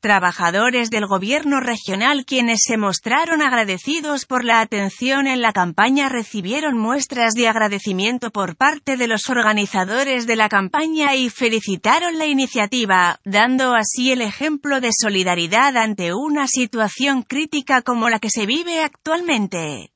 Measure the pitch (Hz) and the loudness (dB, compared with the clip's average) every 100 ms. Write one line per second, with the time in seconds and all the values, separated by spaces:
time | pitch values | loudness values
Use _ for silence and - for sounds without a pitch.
0 | 214 202 180 175 175 180 240 247 233 220 | 2 2 2 0 0 2 2 2 0 -2
1 | 208 196 196 285 302 277 254 226 - 190 | 0 -2 0 -2 0 0 -2 -6 -4 -2
2 | 233 294 254 262 233 226 - 226 208 185 | 0 0 -2 0 0 0 0 0 0 -2
3 | - 262 330 330 294 247 214 185 - 320 | -2 0 0 0 2 2 0 -4 -4 -4
4 | 302 285 - 254 240 226 220 214 196 - | -2 -6 -2 -4 2 2 2 -2 -2 -2
5 | 247 269 277 254 233 208 180 160 233 269 | -2 0 0 2 0 2 0 2 4 4
6 | 277 247 220 214 180 262 311 240 220 269 | 2 -2 -4 -6 -4 -4 -2 0 0 0
7 | 262 247 233 220 233 220 214 202 208 185 | -2 0 0 2 2 2 0 0 -2 -2
8 | 202 247 233 208 185 160 269 302 - 262 | 0 -2 -4 -4 -4 0 0 0 -4 -2
9 | 240 220 - 254 220 214 202 196 185 226 | 0 -2 0 0 2 2 0 -2 -2 0
10 | 277 262 233 226 214 208 190 302 320 320 | 0 -2 0 0 2 2 0 -2 -2 0
11 | 285 269 247 - 240 226 208 185 214 285 | 0 0 -2 0 0 0 -2 -2 2 2
12 | 349 330 311 277 262 247 208 254 220 185 | 2 -2 0 0 0 -2 -2 -2 2 4
13 | 175 - - 196 233 262 262 240 208 - | 4 0 -2 2 2 2 2 2 0 -2
14 | 247 254 220 - 294 302 285 269 254 214 | 0 0 -2 -4 -4 -4 -2 -2 0 0
15 | 220 202 180 180 170 208 277 254 220 202 | 0 0 0 0 0 2 4 2 0 -2
16 | 175 180 294 294 269 - 247 233 214 - | -2 -2 -2 -2 0 0 -2 0 -2 0
17 | 277 262 - 269 311 - - 262 240 240 | 0 0 -2 -4 -2 -4 0 0 0 0
18 | 226 220 214 214 208 277 349 330 311 _ | 0 0 -2 -2 -2 -2 -2 -2 -4 _
19 | - 320 349 269 302 180 156 135 85 | -4 -2 0 0 0 -4 -6 -8 -14